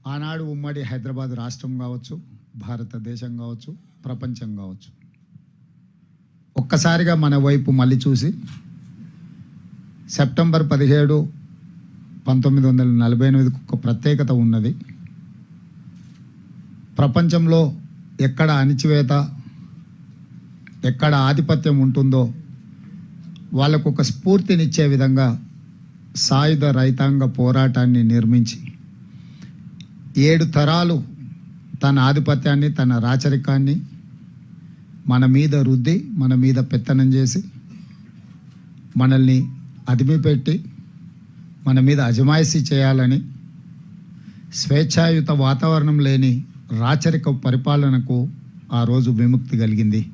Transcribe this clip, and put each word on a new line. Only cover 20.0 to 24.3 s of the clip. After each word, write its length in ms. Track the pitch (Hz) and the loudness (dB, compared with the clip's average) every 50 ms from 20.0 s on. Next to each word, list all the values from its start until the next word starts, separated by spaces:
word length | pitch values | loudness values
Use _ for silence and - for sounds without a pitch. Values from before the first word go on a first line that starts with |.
| - - - - - - - - - - - - - - - - - | -20 -20 -20 -20 -20 -20 -20 -20 -20 -20 -20 -20 -20 -20 -14 -4 -4
ఎక్కడ 300 | 131 127 - 156 151 147 | -4 -2 0 0 2 2
ఆధిపత్యం 640 | 139 131 131 147 147 147 151 160 139 - 156 143 139 | 2 2 2 0 0 0 0 -2 0 2 0 2 2
ఉంటుందో, 440 | 135 131 123 139 135 135 131 131 123 117 123 - - - - - - - - - - - - - - - - - - - - - - - | 2 2 2 2 2 2 2 2 0 0 -4 -10 -16 -20 -20 -20 -20 -20 -20 -20 -20 -20 -20 -20 -20 -20 -20 -20 -20 -20 -20 -20 -14 -4
వాళ్ళకు 380 | - 123 135 151 156 151 147 151 | -2 0 2 2 2 2 0 0
ఒక 120 | 135 - | 0 0
స్ఫూర్తినిచ్చే 840 | 143 - - - - 185 | -2 -2 -2 -4 2 2